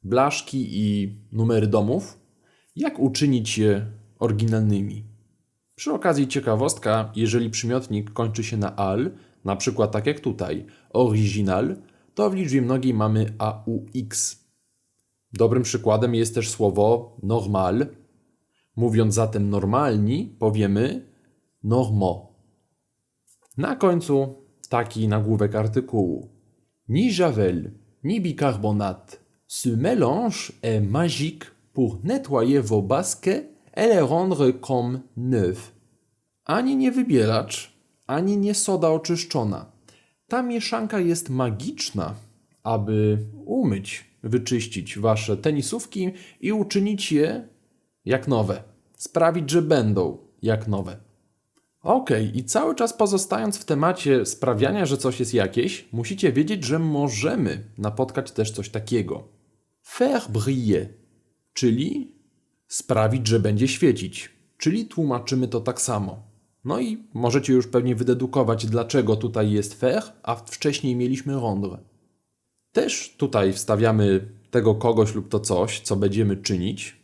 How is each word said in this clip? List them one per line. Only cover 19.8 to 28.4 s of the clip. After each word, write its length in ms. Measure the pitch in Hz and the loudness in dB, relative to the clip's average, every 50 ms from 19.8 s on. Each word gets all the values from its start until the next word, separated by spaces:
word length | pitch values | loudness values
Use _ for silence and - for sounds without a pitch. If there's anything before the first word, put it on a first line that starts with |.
| 147 139 110 104 104 107 127 170 233 - - - | 2 2 2 2 2 2 0 0 -4 -6 -6 -2
powiemy 720 | 117 110 107 107 104 98 98 101 117 143 - 254 - - _ _ _ _ _ _ _ _ _ _ - | 0 0 2 2 2 2 2 2 2 0 -2 -6 -10 -14 _ _ _ _ _ _ _ _ _ _ -2
normaux. 640 | 104 113 127 127 110 107 104 98 90 85 87 - - _ _ _ _ _ _ _ _ _ _ _ _ _ _ _ _ _ _ _ _ - _ _ _ - | 0 2 2 2 2 0 2 2 0 0 -2 -8 -18 _ _ _ _ _ _ _ _ _ _ _ _ _ _ _ _ _ _ _ _ -20 _ _ _ -6
Na 180 | 117 151 - 269 | -4 -4 -4 -2
końcu 600 | 262 - 185 175 175 170 - 143 139 135 131 135 - _ _ _ _ - - | 2 2 2 2 2 0 0 0 0 0 -2 -6 -16 _ _ _ _ -8 -2
taki 380 | - 117 117 110 - 110 110 | -2 -2 -2 -2 -4 -2 0
nagłówek 480 | 107 104 107 107 110 113 101 107 104 107 | 2 2 2 2 0 2 2 2 0 0
artykułu. 840 | 107 110 110 110 131 123 - - 110 95 87 78 - - - _ _ _ _ _ _ _ _ _ _ _ - | 0 -2 0 0 -2 -4 0 0 0 0 0 -2 -6 -10 -14 _ _ _ _ _ _ _ _ _ _ _ -2
Ni 260 | 113 156 233 247 202 | 0 2 2 2 2
javel, 560 | 170 180 160 123 107 101 90 90 85 71 - - - _ _ _ _ - | 2 0 2 2 2 2 2 0 -2 -6 -8 -14 -18 _ _ _ _ -4
ni 180 | 143 208 226 | -4 -2 -2
bicarbonate. 960 | 180 170 143 - | -2 -4 -2 0